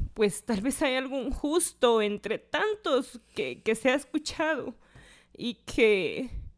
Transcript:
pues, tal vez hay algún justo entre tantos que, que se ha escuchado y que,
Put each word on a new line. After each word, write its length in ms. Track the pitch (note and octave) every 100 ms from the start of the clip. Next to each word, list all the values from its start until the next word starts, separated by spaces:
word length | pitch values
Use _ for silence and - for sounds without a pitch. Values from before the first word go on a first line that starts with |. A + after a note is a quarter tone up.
| -
pues, 300 | - G#3 -
tal 160 | - G#3
vez 200 | B3+ -
hay 120 | D4 C4
algún 340 | C4 C4+ A#3+
justo 680 | - D4 E4+ - - A#3+ A3+
entre 380 | G#3 G#3 G3 A3
tantos 840 | - D4 G#4+ G#4 F4 C4+ - A#3 _
que, 280 | - C3 -
que 120 | -
se 160 | A3 C4
ha 40 |
escuchado 800 | C4+ - D4+ - - D#4 D4+ - - _ - - - _ -
y 180 | A#3
que, 760 | G3+ - - A3 G3 D3+ D#2+ - - -